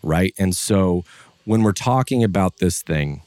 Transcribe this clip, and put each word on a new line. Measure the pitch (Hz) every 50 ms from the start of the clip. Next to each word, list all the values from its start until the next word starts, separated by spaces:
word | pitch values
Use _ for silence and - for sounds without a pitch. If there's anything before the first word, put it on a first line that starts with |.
| -
right? | 80 78 82 92 95 - -
And | 98 92 87
so | - - - 110 98 95 92 87 90 85 _ - - - - _ _ _
when | 107 110 110 110
we're | 107
talking | 92 - - 123 123 131 127 - 131 123 117
about | 107 87 98 95 92 - _
this | - 90 82 - -
thing | - 82 76 73 73 71 65 -